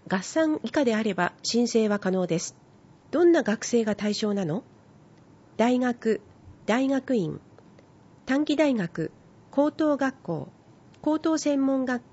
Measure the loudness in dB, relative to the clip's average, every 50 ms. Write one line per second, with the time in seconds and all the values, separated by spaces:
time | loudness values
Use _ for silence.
0 | -8 -4 -4 -4 -4 -2 -2 0 0 0 0 -2 -4 -4 -2 0 0 0 0 0
1 | -2 -2 -2 -2 -2 -4 -4 -6 -6 -2 0 0 0 2 2 0 2 0 0 -2
2 | -2 -2 -2 0 0 -2 -2 -4 -4 -8 -14 _ -20 -20 -20 -20 -20 -20 -20 -20
3 | _ -4 0 4 6 6 6 4 2 0 -2 -4 -2 -2 0 0 0 0 -2 -2
4 | -2 -4 -2 -2 -2 -2 -2 -2 -2 -2 -4 -4 -6 -10 -20 -20 -20 -20 -20 -20
5 | -20 -20 -20 -20 -20 -20 -20 -20 -20 -6 -2 2 2 4 4 2 2 0 -2 -2
6 | 0 -2 -2 -2 -4 -12 -20 -20 -20 -20 -20 -8 -4 0 0 2 2 0 0 -2
7 | 0 0 0 0 0 -2 -6 -8 -14 -20 -20 -20 -20 -20 -20 -20 -20 _ -20 -20
8 | -20 -20 -20 -12 -6 -2 -2 0 0 0 2 2 2 2 2 0 -2 -4 -4 -6
9 | -6 -6 -8 -14 -20 -20 -20 -20 -20 -6 0 0 0 0 0 0 0 0 0 0
10 | -2 -4 -4 -6 -8 -8 -6 -6 -8 -12 -16 -20 _ -20 -20 -20 -20 -20 -12 -6
11 | -2 -2 -2 0 0 0 0 0 0 0 0 2 2 0 0 0 -2 -2 -4 -6
12 | -6 -10